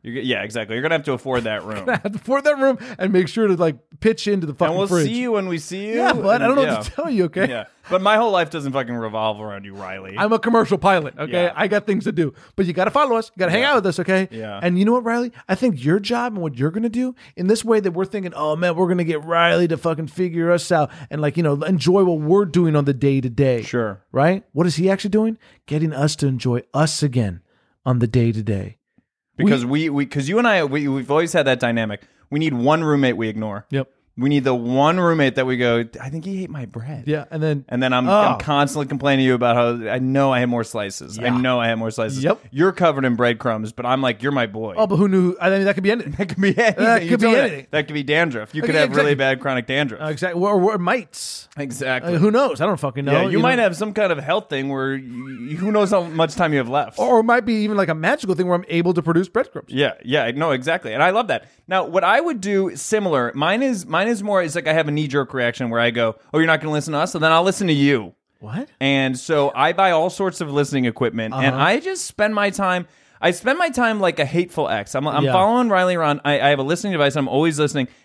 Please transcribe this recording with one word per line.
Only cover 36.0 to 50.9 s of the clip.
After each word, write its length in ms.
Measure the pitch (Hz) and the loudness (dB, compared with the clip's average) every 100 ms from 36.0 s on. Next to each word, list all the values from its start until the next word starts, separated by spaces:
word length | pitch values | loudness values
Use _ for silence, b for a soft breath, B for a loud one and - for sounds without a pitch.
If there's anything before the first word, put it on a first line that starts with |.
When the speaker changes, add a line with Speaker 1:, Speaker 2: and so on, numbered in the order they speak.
| 135 | -10
Speaker 1:
think 160 | 160 170 | -10 -8
he 180 | 190 | -8
ate 60 | 185 | -8
my 160 | 143 120 | -10 -12
bread." 380 | 117 123 151 147 | -12 -12 -8 -4
Speaker 2:
Yeah, 180 | 151 - | -4 -4
and 100 | 156 | -4
then 220 | 156 143 - | -2 -2 -4
Speaker 1:
And 140 | 123 | -2
then 80 | 127 | 0
I'm, 140 | 123 127 | 2 2
I'm 260 | 208 202 135 | 4 4 0
Speaker 2:
Oh. 20 | |
Speaker 1:
constantly 500 | - 143 139 143 139 | 0 0 0 -2 -6
complaining 360 | 139 143 135 | -2 0 4
to 40 | 131 | 4
you 60 | |
about 220 | 127 120 120 | 4 4 4
how 340 | 120 120 110 | 2 0 -2
I 100 | 127 | -2
know 320 | 131 139 135 | 0 2 2
I 80 | 127 | 2
had 100 | 123 | 0
more 140 | 120 | -2
slices. 540 | 110 113 101 - 67 110 | -4 -6 -6 -8 -12 -6
I 40 | |
Speaker 2:
Yeah. 140 | 120 123 | -2 0
Speaker 1:
know 220 | 127 123 | 2 2
I 80 | 117 | 0
had 100 | 113 | -2
more 120 | 113 | -4
slices. 320 | 110 110 131 | -4 -4 -2
Speaker 2:
Yep. 160 | 147 226 117 | 0 0 -2
Speaker 1:
You're 200 | 135 185 | 0 0
covered 320 | 185 175 139 131 | 2 2 2 0
in 100 | 120 | 2
breadcrumbs, 560 | 120 113 127 110 107 | 2 0 -2 -4 -6
but 120 | 117 120 | -6 -2
I'm 160 | 131 | 0
like, 200 | 131 104 | 0 -2
"You're 80 | 135 | -2
my 140 | 139 113 | 0 -2
boy." 280 | 110 110 180 | -4 -6 0
Speaker 2:
Oh, 100 | 220 | 2
but 100 | 175 | 2
who 100 | 202 | 4
knew? 280 | 190 180 185 | 4 2 2
I 80 | 180 | 0
mean, 160 | 196 196 | 2 2
that 80 | |
could 100 | 202 | 0
be 80 | 196 | 0
anything. 220 | 240 143 | 0 -2
Speaker 1:
<laughs> 40 | 147 | -6
That 120 | 196 | -6
could 120 | 185 | 0
be 160 | 196 196 | 0 2
anything. 260 | 226 - 220 | 2 2 4
Speaker 2:
That 180 | 226 | 2
Speaker 1:
You 60 | 170 | 2
Speaker 2:
could 100 | 226 | 2
be 40 | 226 | 2
Speaker 1:
tell 60 | |
me 40 | 233 | 2
that. 100 | 254 | 0
Speaker 2:
anything. 200 | 143 131 | -2 -4
Speaker 1:
That 160 | 151 147 | -4 -2
could 60 | |
be 100 | 151 | -4
dandruff. 500 | 135 151 170 117 107 151 | 0 0 0 -2 -8 -4
You 60 | |
Speaker 2:
Uh, 40 | 240 | 0
Speaker 1:
could 80 | 156 | 2
Speaker 2:
yeah, 60 | |
Speaker 1:
have 80 | 143 143 | 2 2
really 160 | 147 | 2
Speaker 2:
exactly. 240 | 139 135 131 | 2 0 0
Speaker 1:
bad 40 | |
chronic 240 | 143 127 117 | -2 -4 -2
dandruff. 340 | 135 139 110 | -2 -2 -4
Speaker 2:
Uh, 40 | 156 | -8
exactly. 360 | 151 180 170 | -4 -4 -2
Or, 120 | 202 202 | 0 2
or 160 | 190 214 | 2 0
mites. 720 | 175 | 0